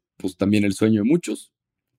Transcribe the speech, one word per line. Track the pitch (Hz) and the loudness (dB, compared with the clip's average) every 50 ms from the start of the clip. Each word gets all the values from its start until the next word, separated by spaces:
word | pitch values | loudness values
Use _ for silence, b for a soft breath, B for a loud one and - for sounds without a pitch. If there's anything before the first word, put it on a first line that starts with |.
| _ _ _ | _ _ _
pues, | - - 92 - | -10 -8 -8 -4
también | - 95 101 104 104 104 | -2 -2 0 2 2 2
el | 101 95 | 0 0
sueño | - 107 110 110 104 101 | 0 0 2 2 2 2
de | 123 | 2
muchos, | 160 175 - - - - - _ _ _ _ _ _ _ _ _ _ | 0 0 -2 -4 -10 -10 -12 _ _ _ _ _ _ _ _ _ _